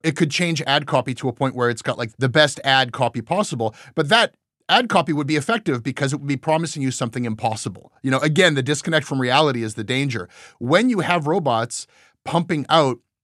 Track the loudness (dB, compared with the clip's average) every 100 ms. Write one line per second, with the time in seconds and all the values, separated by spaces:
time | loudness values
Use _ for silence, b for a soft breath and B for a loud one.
0 | -4 0 0 0 -2 -2 -2 -2 0 -2
1 | -2 -4 -6 -2 -4 0 -2 -2 -6 -6
2 | -8 -2 2 4 4 2 2 2 2 0
3 | -2 -2 -4 -2 -2 -4 -4 B B -4
4 | 2 4 2 _ _ _ 0 0 4 2
5 | 2 -2 0 -2 0 -2 -2 -4 -4 -4
6 | -4 -4 -4 -4 0 -2 -2 -4 -4 -2
7 | -4 -4 -4 -4 -4 -4 -8 -10 -16 _
8 | -2 0 2 4 4 4 0 -2 0 0
9 | 0 -2 2 4 4 0 -4 -6 -4 -2
10 | -2 -4 -10 B B B 2 4 4 2
11 | 0 0 0 0 2 0 -2 -8 -14 b
12 | b b -4 -2 0 -4 2 4 4 0
13 | _ _